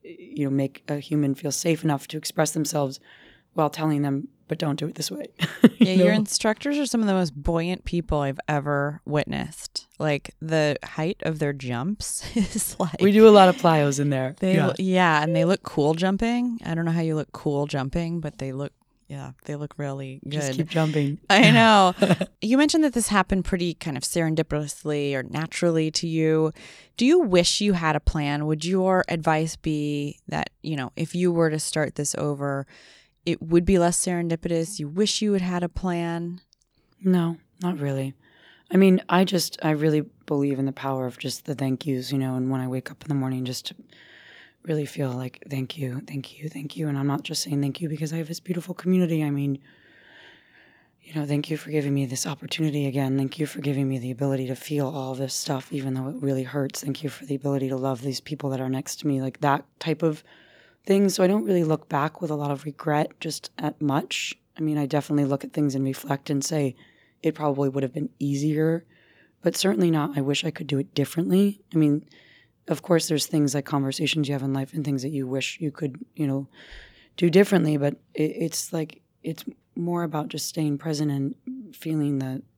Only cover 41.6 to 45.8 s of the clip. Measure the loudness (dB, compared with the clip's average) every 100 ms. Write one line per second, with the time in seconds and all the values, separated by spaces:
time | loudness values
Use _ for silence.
41.6 | -2 -2 -2 -4 -2 -4 -2 -2 -2 -4
42.6 | -4 -6 -8 -16 -6 -4 -2 -4 -6 -8
43.6 | -10 -16 -20 -20 -20 -20 -20 -20 -20 _
44.6 | -6 -4 -4 -4 -4 -4 -8 -12 -10 -6
45.6 | -6 -6